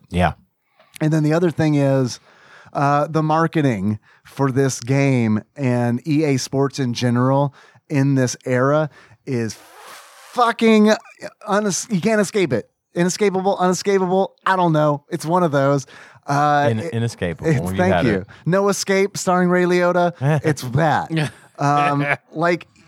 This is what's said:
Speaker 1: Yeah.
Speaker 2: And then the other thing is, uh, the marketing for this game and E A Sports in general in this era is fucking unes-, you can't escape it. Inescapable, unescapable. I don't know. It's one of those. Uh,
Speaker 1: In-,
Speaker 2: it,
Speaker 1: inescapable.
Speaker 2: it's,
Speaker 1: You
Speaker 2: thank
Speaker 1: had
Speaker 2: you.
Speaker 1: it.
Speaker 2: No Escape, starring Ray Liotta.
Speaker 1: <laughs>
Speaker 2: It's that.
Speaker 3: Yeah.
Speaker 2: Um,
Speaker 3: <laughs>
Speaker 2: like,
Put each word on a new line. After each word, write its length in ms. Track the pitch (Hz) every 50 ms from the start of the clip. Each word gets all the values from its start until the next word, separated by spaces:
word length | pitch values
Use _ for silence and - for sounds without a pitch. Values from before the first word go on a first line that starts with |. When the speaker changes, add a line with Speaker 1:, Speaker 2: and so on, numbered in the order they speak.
| _ _
Speaker 1:
Yeah. 240 | - 87 90 80 - - _ _ _ _ _ _ _ _ _ _ _ -
Speaker 2:
And 120 | 156 156 156
then 100 | 160 151
the 100 | 151 156
other 160 | 165 180 175
thing 260 | 143 - 160 156 151
is, 440 | 143 139 139 135 135 131 120 - - - _ _ _ - - - - - - -
uh, 340 | - 143 143 143 143 151 156
the 160 | 151 160 156
marketing 760 | 156 156 160 165 160 - 170 147 139 117 98 92 107 107 104 - _ _ _ _
for 260 | - - - 139 139
this 280 | 127 135 135 135 127 -
game 600 | 123 117 135 139 139 139 135 123 117 110 107 107 - - _
and 500 | 147 143 127 123 123 120 120 120 120 - -
E 160 | 147 147 160
A 120 | 147 139 127
Sports 400 | - - - 135 135 131 - -
in 160 | 139 123 117
general 640 | - 123 123 120 123 123 131 135 139 143 139 - - - - _ - _ -
in 240 | 156 139 135 139 139
this 240 | 131 127 120 - - _
era 460 | 131 127 123 127 139 147 151 156 143 - - - _ - _ _
is 320 | - 135 120 117 110 - -
fucking 1300 | - - - - - - - - - - - - - - - 247 240 233 226 - 233 226 220 214 208 214 214 - - - - - - - - _ - 208
unes-, 440 | 190 202 214 208 170 - - -
you 100 | 226 175
can't 200 | 143 220 226 208
escape 320 | 202 - - 214 185 151 120
it. 160 | 104 - - _ _ _ _ -
Inescapable, 640 | 175 175 185 170 - 214 202 180 185 185 202 190 -
unescapable. 800 | 180 180 180 170 - 202 196 190 185 175 185 190 196 - - _ _
I 100 | 185 190
don't 180 | 185 180 170 156
know. 320 | 151 151 151 147 143 - _
It's 160 | - 160 -
one 160 | 156 170 185
of 100 | 180 165
those. 360 | 135 143 139 139 143 143 135 - - - - - - - _ -
Uh, 400 | 143 143 147 147 147 147 143 143
Speaker 1:
In-, 100 | 113 110
Speaker 2:
it, 140 | 107 - -
Speaker 1:
inescapable. 560 | 113 117 117 - - 95 87 82 - - 160
Speaker 2:
it's, 220 | 160 120 85 -
Speaker 1:
You 60 | 190 180
Speaker 2:
thank 160 | 180 185 190
Speaker 1:
had 120 | 175 165
Speaker 2:
you. 80 | - 101 95
Speaker 1:
it. 100 | 180 - - - -
Speaker 2:
No 240 | 156 170 196 202 202
Escape, 480 | 190 - - - 196 190 196 196 - -
starring 320 | - 185 180 180 180 175
Ray 140 | 180 180 180
Liotta. 500 | 175 180 180 180 175 180 180 175 175 170 - 131 139 156 143
Speaker 1:
<laughs> 40 | -
Speaker 2:
It's 160 | 160 147 -
that. 480 | - 127 117 143 165 156 135 107 82 -
Speaker 3:
Yeah. 200 | 160 160 151 117 - - - - _ -
Speaker 2:
Um, 480 | 143 143 147 143 143 143 143 143 143 143 139 -
Speaker 3:
<laughs> 120 | _ _
Speaker 2:
like, 360 | - 160 160 170 180 165 - - _ _ _